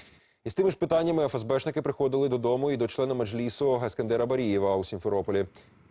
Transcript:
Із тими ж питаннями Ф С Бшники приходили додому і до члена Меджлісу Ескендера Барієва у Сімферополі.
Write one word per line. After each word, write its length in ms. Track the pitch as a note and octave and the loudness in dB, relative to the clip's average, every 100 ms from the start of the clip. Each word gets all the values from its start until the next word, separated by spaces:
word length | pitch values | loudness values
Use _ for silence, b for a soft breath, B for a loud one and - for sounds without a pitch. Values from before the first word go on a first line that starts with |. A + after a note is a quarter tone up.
| B B B B | B B B B
Із 100 | - | -6
тими 160 | - F#3+ | 0 0
ж 60 | - | 2
питаннями 480 | D#3 E3 E3 D#3+ | 0 2 2 2
Ф 100 | C#3+ | 2
С 100 | B2+ | 0
Бшники 380 | A2 C3+ D#3+ D3+ | 0 -2 -2 -4
приходили 460 | C#3+ C3+ C#3 C3+ C#3 | -2 0 0 2 0
додому 420 | B2+ A#2+ B2+ C#3+ | 0 0 0 0
і 60 | C3+ | 0
до 100 | A#2+ | -2
члена 280 | - C3 | 0 -2
Меджлісу 680 | B2+ A2 A#2 A#2+ - C#3+ B2 | 0 -2 -2 -4 0 0 0
Ескендера 420 | A#2+ - A2+ A#2 A#2+ | -2 -2 0 0 2
Барієва 500 | C3 A#2 G2+ G2 F#2+ | 0 2 2 2 0
у 80 | |
Сімферополі. 600 | F#2 G2 G#2+ G2+ F2+ G2 F#2+ B B B - | -2 -4 -2 0 0 0 -2 B B B -8